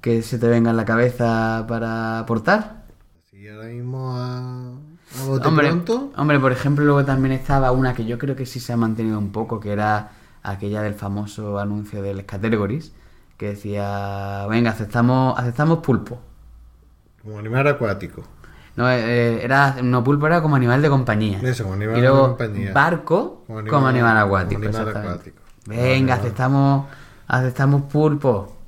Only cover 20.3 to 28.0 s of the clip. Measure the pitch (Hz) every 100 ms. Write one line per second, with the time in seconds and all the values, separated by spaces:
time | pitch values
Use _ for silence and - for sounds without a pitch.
20.3 | 170 156 139 120 131 151 139 117 104 107
21.3 | 98 127 120 98 95 107 117 123 135 131
22.3 | 120 117 101 104 113 156 165 - 170 330
23.3 | - - - 107 143 131 127 117 110 101
24.3 | 95 92 101 107 110 110 107 95 87 -
25.3 | - - - - 110 127 131 131 123 120
26.3 | - 127 139 139 139 139 - - - -
27.3 | 127 127 123 139 143 143 147